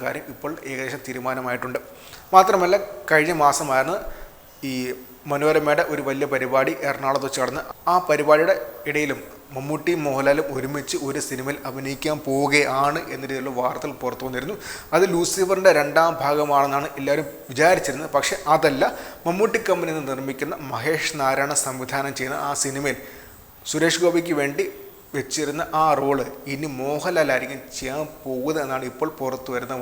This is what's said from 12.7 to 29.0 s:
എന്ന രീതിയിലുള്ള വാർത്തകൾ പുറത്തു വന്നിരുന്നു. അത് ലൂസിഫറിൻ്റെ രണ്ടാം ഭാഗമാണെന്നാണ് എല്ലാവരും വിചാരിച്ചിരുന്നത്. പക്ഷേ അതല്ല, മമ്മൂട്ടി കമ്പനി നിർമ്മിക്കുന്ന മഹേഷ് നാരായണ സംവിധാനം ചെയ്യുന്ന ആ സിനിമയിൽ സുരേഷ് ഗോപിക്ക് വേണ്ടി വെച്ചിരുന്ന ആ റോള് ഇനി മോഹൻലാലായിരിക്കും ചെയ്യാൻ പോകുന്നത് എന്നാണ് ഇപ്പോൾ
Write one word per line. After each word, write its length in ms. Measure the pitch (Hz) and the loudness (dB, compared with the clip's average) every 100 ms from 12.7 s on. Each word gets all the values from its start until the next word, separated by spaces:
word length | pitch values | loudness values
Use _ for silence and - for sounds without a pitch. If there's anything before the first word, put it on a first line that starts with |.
| 135 143 165 - | 2 2 0 -4
എന്ന 100 | 131 135 | -8 -6
രീതിയിലുള്ള 240 | 131 135 123 | -6 -4 -2
വാർത്തകൾ 340 | 127 - 147 127 | -2 -2 -6 -6
പുറത്തു 220 | 127 120 131 | -6 -4 -6
വന്നിരുന്നു. 280 | 127 170 208 - - - 160 | -6 -6 -8 -10 -14 0 4
അത് 100 | 190 | 4
ലൂസിഫറിൻ്റെ 580 | 170 170 190 180 190 190 151 | 4 0 0 2 6 6 6
രണ്ടാം 320 | 143 151 165 160 | 4 4 4 2
ഭാഗമാണെന്നാണ് 680 | 139 147 147 139 139 139 139 143 | 0 2 4 4 4 0 -4 -4
എല്ലാവരും 280 | 139 151 147 - - | -2 0 -2 -10 -8
വിചാരിച്ചിരുന്നത്. 640 | 127 165 185 - 135 160 139 | 4 6 6 2 -4 -2 0
പക്ഷേ 220 | - 190 147 156 | 0 -2 2 4
അതല്ല, 280 | 156 135 233 - - - 170 | 4 4 0 0 -12 -6 -4
മമ്മൂട്ടി 360 | 185 220 220 196 | 0 2 2 0
കമ്പനി 300 | 175 165 160 135 | 0 0 -4 -4
നിർമ്മിക്കുന്ന 460 | 131 135 131 147 180 135 | -6 -6 -6 -6 -6 -6
മഹേഷ് 420 | 113 156 156 - 151 | -4 -2 0 -2 0
നാരായണ 300 | 135 135 143 143 139 | 0 2 0 -2 -2
സംവിധാനം 500 | 127 127 139 139 131 | -6 -4 -4 -4 -4
ചെയ്യുന്ന 200 | 127 147 143 | -6 -4 -4
ആ 60 | 143 | -2
സിനിമയിൽ 340 | 139 135 143 123 - - - - - - - | -2 -2 -2 -4 -10 -18 -20 -20 -20 -14 -6
സുരേഷ് 280 | 156 165 165 175 | 2 2 4 4
ഗോപിക്ക് 300 | 170 170 147 | 2 0 0
വേണ്ടി 240 | 143 147 180 - - - - 143 | 0 0 -4 -8 -18 -20 -8 -8
വെച്ചിരുന്ന 460 | 135 156 147 151 - 156 | -4 -4 -2 -4 -2 2
ആ 20 | 156 139 | 4 4
റോള് 240 | 139 139 117 - 139 135 | 2 0 -2 -8 -8 -6
ഇനി 120 | 151 131 | -6 -6
മോഹൻലാലായിരിക്കും 800 | 139 151 185 170 143 127 127 139 - - | -4 -2 0 2 2 0 -2 -8 -12 -10
ചെയ്യാൻ 260 | 131 147 156 - 135 | -6 -6 -8 -10 -8
പോകുന്നത് 380 | 127 143 156 135 | -4 -2 -2 -2
എന്നാണ് 200 | 131 123 | -4 -6
ഇപ്പോൾ 180 | - | -6